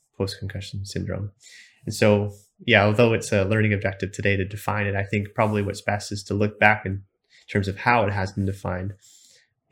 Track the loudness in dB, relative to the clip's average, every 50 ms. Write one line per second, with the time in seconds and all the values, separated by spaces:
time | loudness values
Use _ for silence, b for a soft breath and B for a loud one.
0 | _ _ _ -6 -6 -6 -6 -8 -10 -10 -10 -10 -12 -10 -10 -12 -10 -8 -8 -8
1 | -6 -6 -6 -6 -8 -10 -12 _ B B B B B B B B B -8 -2 2
2 | 4 4 4 4 2 -2 -8 -12 _ _ _ _ 0 4 6 6 6 6 6 4
3 | 4 4 4 0 -2 0 0 0 2 2 2 2 2 2 2 0 -2 -4 -4 -4
4 | -6 -8 -6 -2 0 0 0 0 -2 -4 -6 -8 -6 -4 -2 -2 -2 -2 -2 -4
5 | -4 -2 -2 -4 -4 -4 -2 0 0 2 2 0 -2 -2 -4 -6 -4 -4 -4 -4
6 | -4 -6 -8 -8 -6 -4 -2 0 0 0 0 4 6 6 6 4 0 -6 -6 -6
7 | -8 _ _ _ _ b b b b b -2 -2 0 -2 -4 -2 0 2 4 4
8 | 4 2 0 -2 -4 -4 -2 -2 -4 -4 -4 -6 -6 -6 -6 -6 -6 -8 -10 _
9 | b b b b b b b b b b b b _ -6